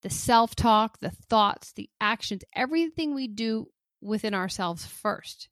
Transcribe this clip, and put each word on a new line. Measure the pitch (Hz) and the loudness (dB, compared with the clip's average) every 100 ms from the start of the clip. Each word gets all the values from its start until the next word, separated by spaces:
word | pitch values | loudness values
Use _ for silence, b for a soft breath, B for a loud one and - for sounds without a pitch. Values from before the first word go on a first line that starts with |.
the | 196 | -6
self-talk, | - - 233 226 - 233 214 220 _ | -4 4 6 6 2 4 6 4 _
the | 202 | -10
thoughts, | - - 220 202 - - | -10 0 2 2 0 -10
the | - - _ | -16 -16 _
actions, | 214 226 - 196 - | -2 -2 -6 -8 -8
everything | - 254 320 330 330 311 | -4 -2 0 -2 -2 -4
we | 277 254 | -4 -6
do | 208 226 220 - _ _ _ | -4 -2 -2 -6 _ _ _
within | 202 214 220 | -4 -2 -2
ourselves | 202 185 - 180 170 - | -2 -4 -4 -4 -4 -10
first | - 214 - - - - | -6 -4 -4 -10 -18 -20